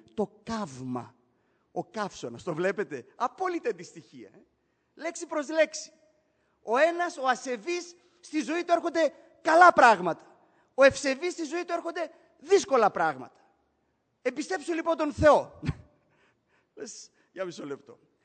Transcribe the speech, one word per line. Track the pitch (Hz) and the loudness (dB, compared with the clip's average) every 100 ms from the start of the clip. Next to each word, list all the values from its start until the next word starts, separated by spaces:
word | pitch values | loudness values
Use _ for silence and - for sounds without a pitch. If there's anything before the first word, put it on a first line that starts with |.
| _ | _
το | - 196 _ | -8 -8 _
καύμα. | - 226 185 127 131 123 113 _ _ _ _ _ _ | -10 -8 -10 -10 -10 -10 -10 _ _ _ _ _ _
Ο | - | -12
καύσωνας, | 156 220 196 - 127 117 | -10 -8 -8 -10 -14 -12
το | 185 | -8
βλέπετε; | 156 185 202 160 139 - - | -4 -2 -4 -6 -10 -14 -8
Απόλυτη | 254 - 370 339 254 | -8 -6 -6 -4 -6
αντιστοιχεία, | 175 175 165 - 131 98 | -8 -12 -20 -20 -20 -20
ε; | 117 _ _ _ _ _ - | -20 _ _ _ _ _ -12
Λέξη | 311 - 330 | -10 -10 -8
προς | 320 277 | -8 -2
λέξη. | 320 311 - - _ _ _ _ _ _ _ | 2 2 -2 -16 _ _ _ _ _ _ _
Ο | - 240 | -2 2
ένας, | 320 339 349 - | 2 2 -6 -4
ο | 254 | -2
ασεβής, | 247 262 247 262 349 339 - _ _ | -2 -4 -8 -6 -8 -8 -18 _ _
στη | - 302 | -8 -6
ζωή | 233 339 | -4 -4
του | 349 | 0
έρχονται | 339 339 330 302 - - _ | 0 0 0 0 -2 -20 _
καλά | - 320 359 | 4 8 8
πράγματα. | 311 254 196 175 156 - _ _ _ _ | 8 8 6 2 -6 -10 _ _ _ _
Ο | - | 4
ευσεβής, | 269 269 277 262 349 | 4 4 -2 -4 -6
στη | 330 | -6
ζωή | 302 339 349 | -6 -6 -6
του | |
έρχονται | 339 320 339 320 - _ _ | -6 -6 -8 -10 -12 _ _
δύσκολα | 196 392 - 262 208 | 4 4 4 4 4
πράγματα. | 190 165 131 120 _ _ _ _ _ _ _ _ _ | 2 -2 -4 -10 _ _ _ _ _ _ _ _ _
Εμπιστέψου | 247 262 - 370 285 | -6 -6 -6 -6 -4
λοιπόν | 330 330 330 | -4 -2 -2
τον | 302 | -2
Θεό. | 226 302 226 135 - - - - _ _ _ _ _ | 4 6 6 2 -8 -8 -8 -12 _ _ _ _ _
<laughs> | _ _ _ - 226 - - _ _ | _ _ _ -18 -16 -16 -20 _ _
Για | 180 185 | -12 -12
μισό | 147 147 | -12 -12
λεπτό. | 139 - - _ _ | -12 -16 -20 _ _